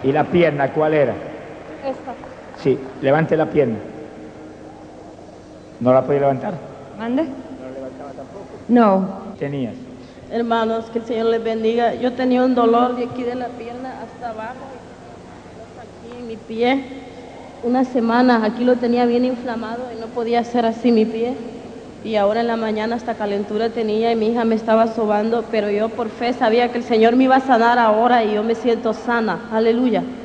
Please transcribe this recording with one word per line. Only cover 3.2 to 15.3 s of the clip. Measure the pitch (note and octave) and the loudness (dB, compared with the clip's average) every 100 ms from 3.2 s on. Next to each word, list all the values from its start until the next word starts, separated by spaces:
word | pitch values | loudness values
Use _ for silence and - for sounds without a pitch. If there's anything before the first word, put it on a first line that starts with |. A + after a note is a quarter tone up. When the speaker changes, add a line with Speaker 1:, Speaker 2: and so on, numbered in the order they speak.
| D#3+ D#3+ | 2 0
Speaker 1:
la | D#3 | 2
pierna. | D3 C3 G#2+ - - - - - - - - - - - - - - - - - - - - | 2 2 0 -8 -14 -16 -16 -18 -18 -18 -18 -20 -20 -20 -18 -20 -20 -20 -20 -20 -20 -20 -2
¿No | A#2+ | 4
la | C3 | 4
podía | C3 C#3+ | 4 2
levantar? | C#3 B2+ G#3 D#3 - - - G3+ | 2 0 -4 -8 -12 -16 -16 -10
Speaker 2:
¿Mande? | A3+ B3+ | -4 -2
Speaker 1:
¿No | D#4 C4 - C4+ C3 | -2 -6 -14 -14 -12
la | |
levantaba | C3+ C3 - C#3+ | -12 -12 -12 -14
tampoco? | C3+ - - - - - | -14 -16 -16 -16 -16 2
Speaker 2:
No. | A#3+ A3 F#3+ F#3+ - - - | 6 6 4 0 -6 -12 -8
Speaker 1:
¿Tenías? | C#3+ C#3+ A#2 G2 - - - - - | -6 -4 -6 -8 -16 -18 -20 -20 -8
Speaker 3:
Hermanos, | A3 A#3 A#3 A3 A3+ A3 | -4 0 0 0 -2 -4
que | A#3 | -8
el | A3+ | -4
Señor | A3+ A3+ | -2 0
les | A3+ | 0
bendiga. | A3 A3+ A3 A#3 A#3 A3+ | 0 0 0 2 0 0
Yo | B3 | -2
tenía | B3+ B3+ B3 | 0 2 4
un | B3+ B3 | 4 4
dolor | A#3+ A#3 B3 B3 | 4 4 2 0
de | B3 | -6
aquí | B3+ | -4
de | A#3+ B3+ | -6 -4
la | A#3+ | -8
pierna | B3 A#3 B3 C4 A3+ | -8 -12 -10 -12 -12
hasta | A3+ - A#3+ | -14 -12 -10
abajo, | A3 A3 B3+ C#4 B3 - - A#3+ A#3 F3+ | -8 -10 -12 -14 -16 -18 -20 -20 -20 -20